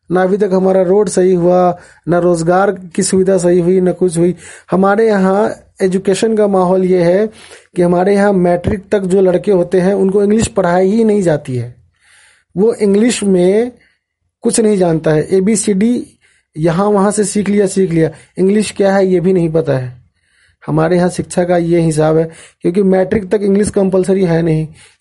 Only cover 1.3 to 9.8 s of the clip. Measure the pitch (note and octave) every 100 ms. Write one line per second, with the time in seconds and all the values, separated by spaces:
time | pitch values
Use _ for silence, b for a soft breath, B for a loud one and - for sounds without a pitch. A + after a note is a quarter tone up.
1.3 | F3+ F3 F3+ F3+ F3 B B - F3 F3
2.3 | E3+ E3 F3+ G3+ F#3 F3+ - F#3 F#3+ F#3+
3.3 | F#3+ F3 F3+ E3+ F#3+ F3+ E3+ F#3 E3 F3
4.3 | E3+ B B B F#3 G3 G3+ A3+ G3+ F#3+
5.3 | G3 A3 - - - F#3+ F#3 F#3+ F#3+ A3+
6.3 | G#3+ G#3 F#3+ F3+ F#3+ F#3 F#3 E3+ F#3+ A3
7.3 | B B B B - F3 F3 F#3 G3+ G3+
8.3 | G3 F3 F3 - G#3 - G#3 F#3 G3 F#3
9.3 | F3+ G#3 F#3 F3 F#3+